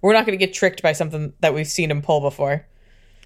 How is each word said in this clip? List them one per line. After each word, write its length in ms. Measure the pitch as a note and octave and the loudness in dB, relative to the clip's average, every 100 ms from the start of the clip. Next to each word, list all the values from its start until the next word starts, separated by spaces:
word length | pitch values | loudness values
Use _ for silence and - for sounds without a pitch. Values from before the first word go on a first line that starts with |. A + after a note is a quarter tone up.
We're 120 | G3 | 2
not 120 | A3 A3 | 4 2
gonna 120 | F#3+ | 0
get 160 | F#3 | -2
tricked 280 | - F#3 F3+ | 0 -2 2
by 120 | D#3+ | -2
something 400 | D3+ D#3 D3+ D3+ - | 0 -4 -4 -8 0
that 120 | D#3+ | 0
we've 140 | D3 D#3 | 0 -4
seen 240 | - D#3+ | -4 -2
him 100 | D3 | -2
pull 200 | C#3+ D3+ | 0 0
before. 440 | C#3 - C#3 D3 - _ _ _ _ _ | 0 -2 -2 -2 -6 _ _ _ _ _